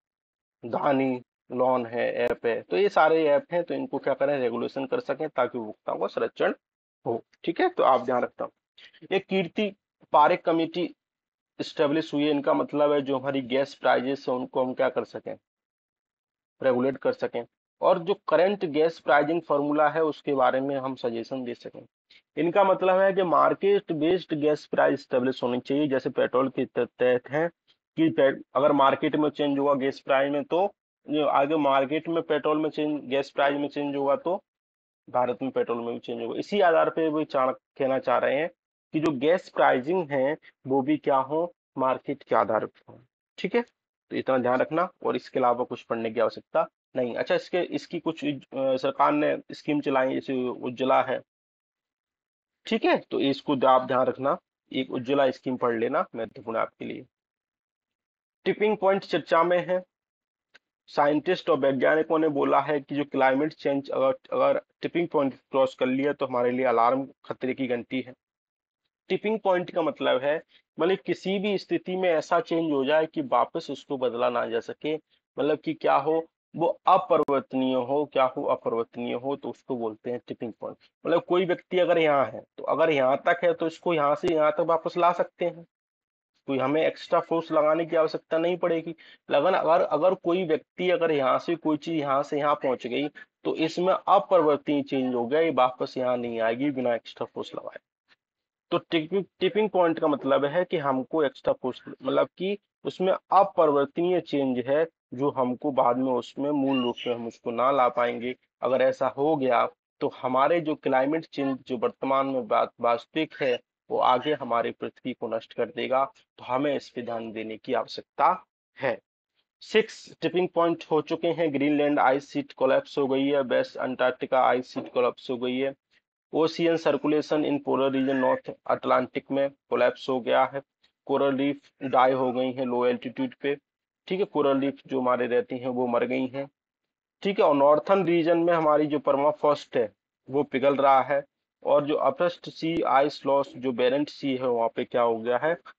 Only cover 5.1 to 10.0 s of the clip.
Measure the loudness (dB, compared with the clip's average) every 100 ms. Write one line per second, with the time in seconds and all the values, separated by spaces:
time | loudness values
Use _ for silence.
5.1 | -6 -6 -2 -2 -4 -10 -10 -8 -6 -6
6.1 | -4 -6 -2 -2 -2 _ _ _ _ -8
7.1 | -8 -8 _ -8 -2 -2 2 2 2 2
8.1 | -2 -2 -6 -12 -12 _ _ -20 _ -4
9.1 | -4 -2 -2 -2 -4 -6 -6 _ _